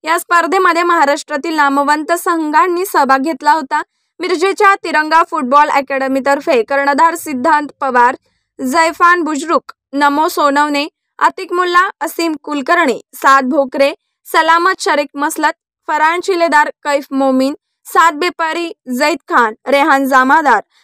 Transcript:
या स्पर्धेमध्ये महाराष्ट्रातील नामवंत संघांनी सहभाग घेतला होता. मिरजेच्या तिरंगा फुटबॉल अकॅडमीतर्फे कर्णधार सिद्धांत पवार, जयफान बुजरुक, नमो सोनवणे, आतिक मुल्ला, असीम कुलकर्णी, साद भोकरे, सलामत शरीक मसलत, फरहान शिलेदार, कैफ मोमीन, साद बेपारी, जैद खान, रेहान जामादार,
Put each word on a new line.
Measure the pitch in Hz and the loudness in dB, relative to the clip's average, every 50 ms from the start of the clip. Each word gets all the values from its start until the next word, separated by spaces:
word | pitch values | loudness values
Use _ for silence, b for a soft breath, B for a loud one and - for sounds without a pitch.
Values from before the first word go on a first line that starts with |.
| - | -2
या | 311 320 349 | -4 -4 -4
स्पर्धेमध्ये | - _ 349 339 330 320 294 392 381 359 339 330 | -2 _ 0 0 2 2 0 2 2 2 2 2
महाराष्ट्रातील | 349 349 339 339 294 277 285 302 - - 302 294 269 339 320 | 0 0 2 2 2 2 0 -2 -4 -6 -8 -6 -4 -4 -2
नामवंत | 311 285 277 277 285 285 277 294 302 311 311 | 0 0 0 2 0 0 0 0 -2 0 -2
संघांनी | 339 339 - 370 339 330 320 302 302 311 339 370 349 349 370 | -2 -2 0 -2 -2 -2 -2 0 0 0 2 2 0 -4 -4
सहभाग | 403 - 339 285 247 269 269 | -2 0 0 2 2 2 0
घेतला | 262 320 320 - 294 294 | 0 -4 -6 -2 0 0
होता. | 302 320 311 - 302 302 349 _ _ _ _ _ _ _ | 0 0 -2 -4 -6 -6 -6 _ _ _ _ _ _ _
मिरजेच्या | 349 359 359 302 339 392 381 - 415 392 392 | -4 -4 -2 0 0 -2 0 2 2 2 2
तिरंगा | 403 - 339 311 311 311 311 311 320 330 - | 2 -2 -2 -2 -2 0 2 2 2 2 2
फुटबॉल | - 320 262 240 262 294 294 302 | -2 -6 -2 2 4 4 4 4
अकॅडमीतर्फे | - 285 269 _ 277 262 269 269 269 269 254 277 277 294 277 - 302 240 | 2 -2 -2 _ -4 -4 -2 -2 -2 -2 0 0 -2 0 0 0 0 0
कर्णधार | 214 - 277 277 277 277 285 269 320 330 330 | 0 0 -2 -2 0 0 2 2 2 2 2
सिद्धांत | 330 - 311 294 247 247 330 311 294 294 277 - _ | -2 -8 -8 -8 -4 0 0 0 0 -2 -6 -10 _
पवार, | 294 269 247 254 240 247 262 - _ _ _ _ _ _ _ - | -6 -2 2 2 2 2 2 -2 _ _ _ _ _ _ _ -10
जयफान | 277 254 262 339 330 330 330 - 359 349 349 349 | -8 -4 0 0 0 0 0 2 2 2 2 2
बुजरुक, | 330 294 311 269 320 311 330 285 _ - - _ _ _ | 0 -4 -4 -6 -4 -2 -2 -2 _ -6 -20 _ _ _
नमो | - 277 294 285 285 294 311 349 | -4 0 0 0 2 0 -2 -2
सोनवणे, | - 359 311 285 277 285 294 302 294 285 285 330 _ _ _ _ _ - | 0 0 0 0 2 0 0 0 -2 -4 -4 -6 _ _ _ _ _ -2
आतिक | - 330 339 - 381 - | -2 -2 -2 -4 -12 -8
मुल्ला, | 370 349 370 359 349 359 370 403 - _ | -4 -4 -2 0 2 0 0 0 -4 _
असीम | - 320 - - 330 330 311 285 | -10 -8 -6 -4 -4 -4 -4 -6
कुलकर्णी, | _ - 294 285 262 - 349 339 339 262 220 165 - _ _ | _ -8 -8 -6 -2 0 0 0 2 0 -2 -4 -8 _ _
साद | - - 285 269 277 262 | -2 2 4 4 4 2
भोकरे, | 247 269 302 277 254 - 302 277 285 330 _ _ _ _ _ _ - | 0 0 -2 -2 -2 0 0 0 0 0 _ _ _ _ _ _ -2
सलामत | - 349 320 320 330 339 339 381 381 _ | 0 0 2 2 2 2 2 0 -2 _
शरीक | - 403 311 285 294 277 _ | -2 -2 -2 -2 -2 -4 _
मसलत, | 285 285 311 320 - 311 302 330 _ _ _ _ _ _ - | -6 -6 -4 -4 -2 -2 -2 -4 _ _ _ _ _ _ -6
फरहान | 311 302 311 320 330 359 349 | -2 0 0 0 0 -2 -2
शिलेदार, | - 381 339 339 339 294 294 302 302 - _ | -2 0 0 0 2 2 2 2 0 -4 _
कैफ | _ 302 285 285 269 _ | _ -4 -4 -4 -4 _
मोमीन, | 277 269 269 269 262 262 262 269 294 - _ _ _ _ _ | -4 0 0 2 2 2 0 0 -4 -8 _ _ _ _ _
साद | - - 381 330 330 330 | -2 0 2 2 2 2
बेपारी, | 285 349 359 - - 330 320 311 339 339 330 - _ _ 247 254 247 | 0 -4 -4 -4 -4 -6 -4 -4 -4 -6 -8 -10 _ _ -8 -4 -2
जैद | 302 302 339 - _ - | 0 0 -2 -4 _ 0
खान, | 349 269 240 220 220 _ _ 269 | 2 2 2 2 -2 _ _ 0
रेहान | 262 277 277 320 285 269 277 | 0 2 4 2 2 2 2
जामादार, | 262 269 262 254 262 285 320 311 269 233 202 - _ _ _ | 2 2 2 4 4 2 2 4 2 2 2 0 _ _ _